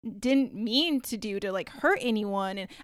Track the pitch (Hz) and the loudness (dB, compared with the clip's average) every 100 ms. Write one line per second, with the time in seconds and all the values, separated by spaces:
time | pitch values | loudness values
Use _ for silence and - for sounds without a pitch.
0 | 226 202 247 277 262 - 226 247 339 285 | -10 -4 4 4 4 -2 0 2 2 0
1 | - 220 208 196 202 190 165 - 294 392 | -2 -6 -4 -4 -2 -4 -6 0 2 2
2 | 247 220 208 196 190 196 185 - | 2 0 0 -2 -2 -4 -10 -12